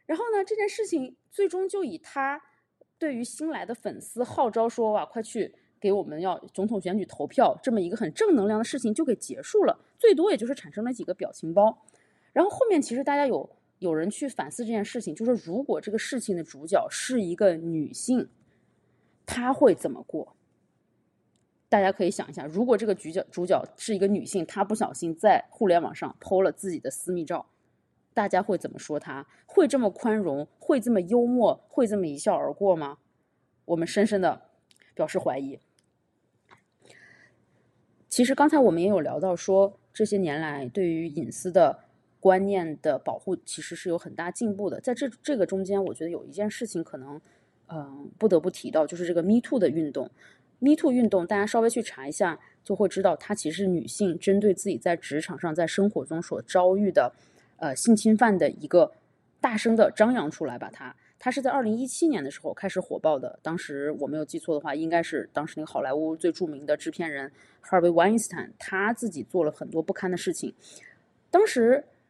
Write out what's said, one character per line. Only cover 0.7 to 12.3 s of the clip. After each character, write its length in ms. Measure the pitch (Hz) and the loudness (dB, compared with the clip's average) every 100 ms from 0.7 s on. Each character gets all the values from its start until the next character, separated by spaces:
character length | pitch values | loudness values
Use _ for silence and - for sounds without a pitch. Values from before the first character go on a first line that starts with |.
| - 403 | -4 -4
情 280 | 320 254 - _ | -4 -6 -12 _
最 180 | - 392 | -2 -2
终 220 | 359 381 | -2 -4
就 140 | 403 | -4
以 160 | 294 240 | -6 -8
他 420 | - 277 269 294 _ _ _ _ _ _ | -12 -6 -4 -6 _ _ _ _ _ _
对 100 | 311 | -6
于 80 | 240 | -4
新 280 | 240 - 311 | -8 -8 -8
来 160 | 233 180 | -8 -8
的 100 | 240 | -10
粉 240 | 202 107 | -10 -12
丝 240 | - 226 | -14 -8
号 260 | 240 - 254 | -6 0 0
召 200 | 226 233 | 2 -2
说 240 | 233 220 214 | 0 0 0
，“哇， 100 | 151 | -4
快 160 | 240 | -8
去 320 | 220 233 170 _ _ _ | -10 -6 -6 _ _ _
给 140 | 202 | 0
我 100 | 202 | 0
们 200 | 147 151 | -2 -4
要 180 | 185 170 - | -4 -4 -8
总 120 | - 208 | -4 -2
统 140 | 214 | -2
选 180 | 180 202 | -2 -4
举 60 | |
投 240 | 185 - 147 | -4 -6 -6
票”， 260 | - 196 - | 4 4 4
这 80 | - | -2
么 120 | 226 | 0
一 80 | 175 | -2
个 80 | 214 | -4
很 160 | 175 | -6
正 200 | - 440 | 0 4
能 140 | 285 196 | 4 4
量 100 | 214 | 0
的 60 | |
事 160 | 226 277 | -2 -4
情 140 | 220 | -4
就 100 | 214 | -2
给 100 | 285 202 | -2 -2
结 260 | - 127 | -4 -14
束 220 | 147 415 294 | -2 2 2
了， 120 | - _ _ | 0 _ _
最 160 | 466 302 | 4 6
多 160 | 392 | 4
也 60 | 285 | 0
就 100 | 233 | -2
是 80 | - | -6
产 160 | 160 | -8
生 140 | 202 240 | -8 -6
了 80 | |
几 100 | 254 | -6
个 100 | 330 | -8
表 160 | 185 - | -8 -8
情 240 | - 160 | -8 -2
包。 240 | 175 214 - _ _ _ _ _ | 4 4 2 _ _ _ _ _